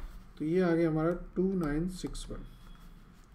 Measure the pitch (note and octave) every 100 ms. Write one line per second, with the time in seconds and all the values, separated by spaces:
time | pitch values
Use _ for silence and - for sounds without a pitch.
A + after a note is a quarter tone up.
0 | - - - - D#3 F3+ F3+ E3 E3 D#3
1 | D#3+ F3+ - - F#3+ F#3+ D3+ D3+ F3+ -
2 | C3+ - - - - - - - - -
3 | - - -